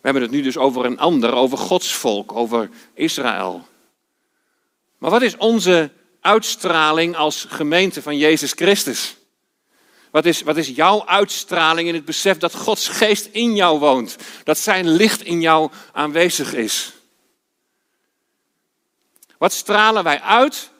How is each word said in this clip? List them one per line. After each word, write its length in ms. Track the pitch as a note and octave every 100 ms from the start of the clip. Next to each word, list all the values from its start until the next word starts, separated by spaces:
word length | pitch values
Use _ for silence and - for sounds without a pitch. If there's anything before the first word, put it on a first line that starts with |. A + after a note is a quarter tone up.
We 60 | C3
hebben 160 | C3+
het 80 | A#2+
nu 120 | C#3
dus 140 | C3+ B2+
over 280 | C#3 B2+
een 140 | B2 G#2
ander, 340 | D3+ D#3 A#2
over 260 | B2 B2+ B2+
Gods 360 | G#2+ F#3 -
volk, 380 | - B2 G#2 -
over 380 | G#2+ A#2 A#2 G#2 - -
Israël. 760 | - D#3+ - B2+ F#2+ F#2+ F2+ - _ _ _ _ _ _ _ _ _ _ _ _ _
Maar 120 | D#3
wat 120 | A3
is 140 | B3 -
onze 540 | A3 A3+ F3+ F3 D3+ _ _ _
uitstraling 960 | E3+ A3 A3 - F#3 E3 D#3 D#3 E3+ E3
als 300 | D3+ D3 -
gemeente 540 | - D3 E3+ F#3+ D3+
van 140 | C#3 D3
Jezus 360 | D3+ D#3 C#3
Christus? 640 | - F3 G3+ D3+ A2 - - _ _ _ _ _ _ _ _ _
Wat 140 | D3+
is, 180 | D#3+ D#3+
wat 140 | D3 D#3
is 120 | C#3+
jouw 380 | B2+ E3 G#3 -
uitstraling 840 | F#3+ G3 - - F3+ D#3+ E3 E3+
in 60 |
het 100 | E3
besef 340 | D3 D#3 G3 F3
dat 160 | E3+
Gods 340 | - - G#3 -
geest 400 | - G#3+ G#3 -
in 220 | G#3+ A#3
jou 240 | G#3 F3+ D#3
woont? 380 | D3 C3 G#2+ - - -
Dat 140 | - D#3
zijn 300 | - F#3+ F3
licht 340 | E3 G#3+ -
in 180 | - E3+
jou 300 | E3 D#3+ D#3 - -
aanwezig 640 | - D3 D3+ F3+ - B2
is? 380 | C3 A2 - - - _ _ _ _ _ _ _ _ _ _ _ _ _ _ _ _ _ _ _ _ _ _ _ _
Wat 140 | F3+
stralen 520 | - - G#3 G#3+ A3
wij 160 | E3+ C#3+
uit 500 | - A3 C#4 - - _